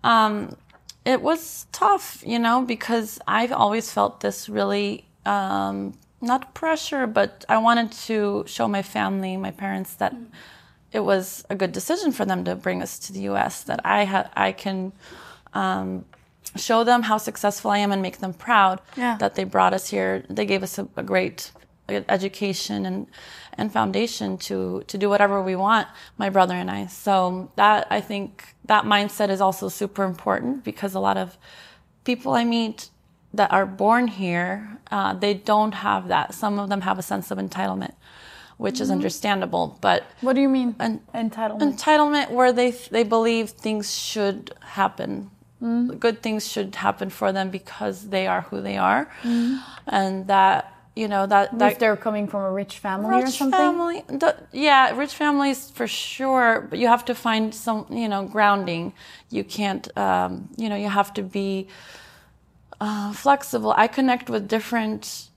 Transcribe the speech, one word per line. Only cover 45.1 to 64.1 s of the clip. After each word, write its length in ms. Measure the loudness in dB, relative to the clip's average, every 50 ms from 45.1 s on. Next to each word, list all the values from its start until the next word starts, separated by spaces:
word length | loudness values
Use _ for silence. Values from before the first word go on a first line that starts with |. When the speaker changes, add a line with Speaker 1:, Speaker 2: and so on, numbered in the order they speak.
| -6 -8 -10 -12 _ _ _ _ _ _
Speaker 2:
Mm. 380 | -4 -2 0 0 0 0 -2 0 0
Speaker 1:
Good 140 | 0 0 0 -4
things 160 | -4 -4 -4 -4 -4
should 180 | -4 -4 -6 -6 -6 0 0
happen 220 | 0 0 0 -6 -8 -4 -2
for 100 | -2 0 0
them 140 | 0 -4 -4
because 460 | -6 -10 -12 -14 -10 -6 -6 -6 -6 -6 -8 -4 -2
they 100 | -2 0 0
are 100 | 0 -2 -2 -4
who 120 | -8 -8 -6 -4
they 80 | -2 2 4 4
are. 140 | 4 2 2 -4 -10 -8
Speaker 2:
Mm. 380 | -2 0 0 2 2 0 -2 -4 -6 -12 -18 -14 -8 -2 0 0
Speaker 1:
And 280 | 2 0 -2 -4 0 2 4
that, 260 | 6 6 6 4 2 -2 -6 -14 -20 _ _ _ -6
you 80 | -4 -2
know, 120 | 0 0 2 4 6
that, 120 | 4 4 4
Speaker 2:
If 60 | 2 4
Speaker 1:
that 200 | 4 4 4 4
Speaker 2:
they're 160 | 4 2 2 2 0
coming 200 | -4 -2 -2 -4 -4
from 100 | -4 -4 -4 -2
a 20 | -2 -4
rich 120 | -6 -8 -12 -8 -6
family 240 | -6 -4 -2 0 2 2
or 60 | 4 2
Speaker 1:
Rich 140 | 2 -2 0
Speaker 2:
something? 200 | 0 2 4 4 4
Speaker 1:
family, 320 | 4 4 2 -2 -2 -2 -6 -8 -8 -4 0
the, 80 | 2 2 0 0 -8 _ -6 0 4 6
yeah, 120 | 8 8 6 6 2 -2 -4
rich 100 | -4 -2 -2 0
families 460 | 2 2 2 2 2 0 -2 -6 -16 -6 -6
for 80 | -6 -4
sure, 800 | -4 -6 -8 -8 -6 -4 0 2 4 6 6 6 4 2 0 -4
but 80 | -2 2
you 60 | 6 6
have 160 | 6 4 4 -4
to 40 | -6
find 400 | -2 0 0 2 2 0 -2 -4
some, 320 | -6 -4 -4 -4 -4 -4 -6 -6 -4
you 60 | -2 -2
know, 100 | -2 -2 -4 -2 2
grounding. 560 | 4 6 6 6 4 2 -2 -2 -4 -4 -6 -8 -12 -20 -20 -20 -20 _ _ -6
You 80 | -6 -4
can't, 400 | -4 -4 -2 -2 0 -2 -4 -6 -8 -4 0 2
um, 240 | 2 4 2 2 0 -4 -8 -10 -14 -10
you 120 | -6 -4 -4
know, 60 | -4 -4 -4
you 40 | 0 0 0
have 100 | 0 0 -2
to 80 | -8 -8 -4 -4 -4
be, 120 | -2 -2 -2 -4 -6 -8 -14 -20 -20 -20 -20 -20 -20 -20 -20 -20 _ _ _ _ _ _ _ _ _ _ -10 _
uh, 320 | -6 -4 -4 -4 -6 -6
flexible. 600 | -8 0 4 4 4 4 2 -6 -6 -2 0 2 4
I 100 | 4 4 4 4 2
connect 300 | 2 2